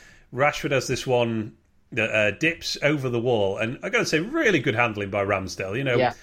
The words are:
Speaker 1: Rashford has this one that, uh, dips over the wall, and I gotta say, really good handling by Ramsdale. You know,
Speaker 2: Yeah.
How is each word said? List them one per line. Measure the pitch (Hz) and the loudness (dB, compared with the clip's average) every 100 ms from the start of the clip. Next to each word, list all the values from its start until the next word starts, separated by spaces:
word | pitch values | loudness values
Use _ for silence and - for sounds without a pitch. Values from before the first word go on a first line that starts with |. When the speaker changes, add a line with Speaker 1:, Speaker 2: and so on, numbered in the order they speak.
| - - - | -20 -20 -8
Speaker 1:
Rashford | 120 143 - 151 | 0 0 0 -2
has | 127 139 | -2 0
this | 160 135 | -4 0
one | 123 117 113 110 - _ _ - | 2 2 -2 -4 -10 _ _ -8
that, | 117 113 | -2 0
uh, | 110 104 | 2 2
dips | 95 160 165 - - | 2 0 0 -6 -2
over | 147 151 131 | 0 0 0
the | 117 | 0
wall, | 123 113 98 101 | 2 2 2 0
and | 113 139 | -4 -4
I | 190 | -2
gotta | 233 | 0
say, | 180 160 | 0 0
really | 202 320 262 170 | 0 0 2 2
good | 151 | 0
handling | 113 120 104 101 | 0 0 -2 -4
by | 104 | -2
Ramsdale. | 98 98 92 - 95 113 | 0 0 -2 -8 -6 -4
You | |
know, | 135 123 | 0 2
Speaker 2:
Yeah. | 123 - | 2 -2